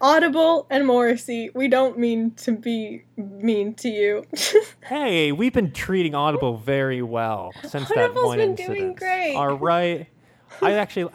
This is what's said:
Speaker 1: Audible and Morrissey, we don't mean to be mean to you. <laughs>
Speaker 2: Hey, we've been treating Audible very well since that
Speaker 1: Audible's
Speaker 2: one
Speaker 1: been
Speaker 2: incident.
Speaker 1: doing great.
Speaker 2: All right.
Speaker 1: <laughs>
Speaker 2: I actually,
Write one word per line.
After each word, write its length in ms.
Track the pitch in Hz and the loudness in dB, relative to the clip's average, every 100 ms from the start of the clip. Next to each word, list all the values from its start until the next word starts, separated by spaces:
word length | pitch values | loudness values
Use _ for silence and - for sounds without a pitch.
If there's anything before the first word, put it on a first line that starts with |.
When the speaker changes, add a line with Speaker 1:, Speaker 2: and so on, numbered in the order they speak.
Speaker 1:
Audible 640 | 262 311 330 294 320 330 - | 4 6 4 4 4 4 2
and 160 | 269 277 | 0 4
Morrissey, 640 | 247 240 233 - 233 226 | 4 4 0 -4 -8 -6
we 140 | 254 269 | -2 2
don't 280 | 254 262 233 | 4 2 2
mean 340 | 240 226 226 | 0 2 -2
to 200 | 226 - | -4 -4
be 520 | 220 240 233 214 226 - - | -2 -2 -6 -6 -12 -16 -12
mean 560 | 196 196 220 208 202 226 | -12 -4 0 0 0 -4
to 140 | 247 | -6
you. 360 | 214 208 208 - | 0 0 0 -6
<laughs> 60 | 302 - 415 440 - - | -6 4 4 2 -8 -8
Speaker 2:
Hey, 460 | 285 269 170 151 | -4 0 2 2
we've 220 | 143 247 | 2 0
been 180 | 247 185 | 2 -2
treating 420 | - - 185 165 | -4 -2 0 0
Audible 440 | 143 147 151 135 113 | 2 0 2 -2 -4
very 440 | 110 139 135 127 | -2 0 0 -2
well 500 | 120 117 113 107 90 - - | -4 -2 -2 -4 -6 -12 -10
since 220 | 147 135 | -8 -2
that 80 | 440 | 2
Speaker 1:
Audible's 280 | 494 480 480 | 2 2 0
Speaker 2:
one 100 | - | 2
Speaker 1:
been 120 | 427 | 0
Speaker 2:
incident. 260 | 381 370 403 | -2 -6 -6
Speaker 1:
doing 160 | 381 370 | -6 -6
great. 400 | 370 370 339 269 | -4 -2 -2 -2
Speaker 2:
All 200 | 143 139 | -2 0
right. 480 | 156 170 175 170 165 _ _ _ | 0 2 0 -4 -8 _ _ _
Speaker 1:
<laughs> 260 | _ - | _ -2
Speaker 2:
I 120 | 196 | 0
actually, 360 | 208 202 - 175 | 0 -2 -4 -4